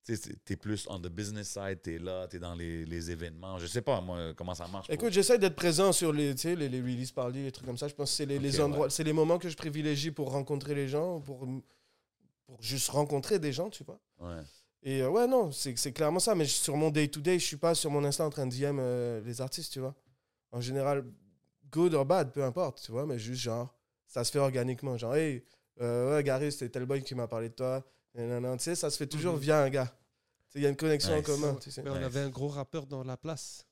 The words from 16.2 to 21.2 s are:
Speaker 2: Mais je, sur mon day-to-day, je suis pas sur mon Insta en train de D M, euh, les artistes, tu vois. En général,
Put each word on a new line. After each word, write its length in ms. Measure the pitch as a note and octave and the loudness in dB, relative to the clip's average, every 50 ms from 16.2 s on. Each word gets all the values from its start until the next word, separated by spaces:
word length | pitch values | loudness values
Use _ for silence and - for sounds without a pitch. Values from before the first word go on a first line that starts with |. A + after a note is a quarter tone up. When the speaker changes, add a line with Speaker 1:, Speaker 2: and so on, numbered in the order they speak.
| - A#3 G#3+ | 4 4 4
Speaker 2:
Mais 120 | F3 D#3 | 4 4
je, 80 | C3+ - | 2 2
sur 220 | - - - C#3+ | 2 2 2 2
mon 140 | D3 D#3 D#3+ | 4 2 4
day-to-day, 480 | C#3+ D#3 D3+ C#3+ D3 D3+ C#3+ F3 F#3 | 4 4 2 2 0 -2 2 2 4
je 80 | F3 - | 4 2
suis 120 | - - | 0 -2
pas 180 | C#3 - E3 E3+ | 2 2 4 4
sur 160 | D#3 - D#3 | 4 2 2
mon 120 | C#3+ D3 D3 | 2 2 2
Insta 220 | C#3+ C#3 - E3 | 2 2 2 0
en 60 | D3+ | 0
train 160 | C#3+ D3+ C3+ | 0 -2 -2
de 40 | B2+ A#2+ | -2 0
D 80 | C3 C#3 | 0 0
M, 140 | C#3+ D3 C#3 | 0 2 0
euh, 420 | C3 B2 B2 B2 A#2+ A#2+ A#2 A2 | 0 0 0 0 0 -2 -2 -4
les 180 | G#2 A#2+ A#2+ A#2+ | -6 -6 -6 -6
artistes, 300 | B2+ C3 - - D#3+ - | -6 -6 -6 -6 -8 -8
tu 80 | - C3+ | -6 -6
vois. 140 | C3 C3 B2+ _ _ _ _ _ _ _ _ _ _ _ | -6 -6 -8 _ _ _ _ _ _ _ _ _ _ _
En 80 | - A#2+ | -6 -4
général, 460 | A#2+ B2 C3 C#3 C3+ C#3+ C#3+ C#3 B2+ A#2+ G2+ _ | -2 0 0 2 2 2 2 0 -2 -6 -14 _